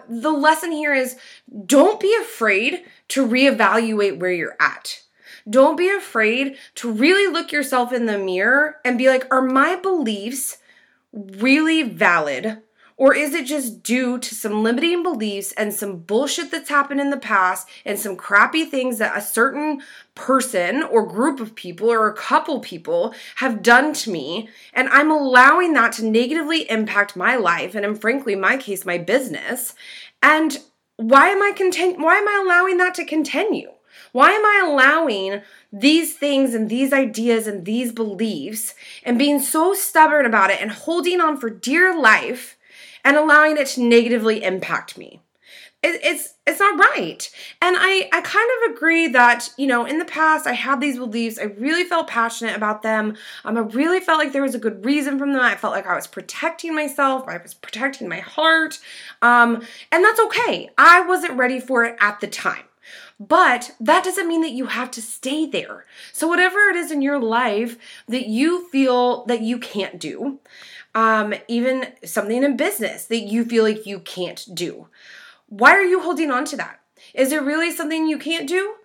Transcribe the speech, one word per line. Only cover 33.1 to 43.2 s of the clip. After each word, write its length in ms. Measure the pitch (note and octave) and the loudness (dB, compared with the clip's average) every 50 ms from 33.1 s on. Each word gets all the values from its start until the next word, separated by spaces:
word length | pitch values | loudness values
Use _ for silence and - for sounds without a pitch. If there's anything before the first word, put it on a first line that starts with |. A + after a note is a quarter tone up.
| D4+ D#4 C#4+ - - C#4+ G4 A4 D4+ E3 - - - _ _ _ _ - - _ | -2 -4 -2 -2 -2 -2 -2 -2 -2 -4 -6 -10 -20 _ _ _ _ -20 -16 _
Why 200 | - B3 C#4 E4 | 2 6 6 6
am 120 | G4+ G#4+ G#4 | 6 6 2
I 220 | G#4 G#4 G4+ F#4 | 4 4 4 2
allowing 760 | D#4+ D4 C4+ B3+ C#4 D4+ E4 E4 C#4+ G#3+ G3 F#3+ F#3+ G3 G#3 G#3 - - - _ - | 2 4 4 4 4 4 2 0 0 -2 -4 -4 -6 -6 -8 -10 -14 -20 -20 _ -18
these 420 | - G3 G#3 C#4+ D#4 E4 D#4+ - - | -6 2 4 4 4 4 2 0 -6
things 400 | - C#4+ C#4+ C#4 C4+ C4+ B3 A#3 | -4 -2 0 2 2 2 0 0
and 140 | A3+ A3 G#3 | -2 -4 -2
these 240 | A3 B3+ C#4 C4+ | -2 -2 0 0
ideas 540 | C#4 C4+ C4+ A3+ G#3+ G#3+ A3+ A#3+ A#3 A3+ G#3+ | 2 0 0 0 -2 -4 0 0 0 0 0
and 180 | G#3+ G3+ G3 E3 | -4 -8 -8 -6
these 280 | F#3+ A3 A#3+ B3+ A#3 | -4 -4 -4 -4 -4
beliefs 800 | A3 A3+ A3+ G#3+ G3 F3+ A3 A3 F#3+ D3+ C3+ F#3+ G#3+ G#3+ - - - - - - - - - | -4 -6 -6 -6 -4 -4 -4 -4 -4 -6 -8 -10 -10 -10 -10 -12 -12 -16 -20 -20 -20 -10 -4
and 140 | B3 B3 A3+ | -2 0 2
being 220 | C#4+ C#4+ D4 C#4 | 2 2 2 0
so 340 | C#4 - - D#4 D#4+ F#4 G4 | 0 -2 0 0 2 2 0
stubborn 520 | F#4+ - - - E4 D#4 D4+ D4 D4 C4+ | -2 -4 0 4 4 6 6 6 2 2
about 240 | A#3 A3 G#3+ F#3+ F#3+ | 2 4 4 4 2
it 100 | G3 - | 2 0
and 100 | - A3 | -4 -8
holding 500 | G#3 - - D4+ E4 F4 - F4 F4+ F4+ | -10 -8 -6 -4 -2 -2 -2 0 0 0
on 160 | E4 D#4 D4+ | 0 0 -2
for 140 | - - A3+ | -2 -6 -8
dear 480 | A3 - - A#3+ C#4+ E4+ F#4 F#4 F4+ E4 | -10 -8 -6 -2 2 2 4 2 2 4
life 580 | C4 G#3+ G#3+ E3+ C3 - B3+ B3 - - - _ _ _ - - - - - - - | 6 6 6 6 2 -4 -8 -10 -12 -18 -20 _ _ _ -20 -20 -20 -20 -10 -2 2
and 120 | C4+ C#4+ | 4 4
allowing 400 | D4+ | 4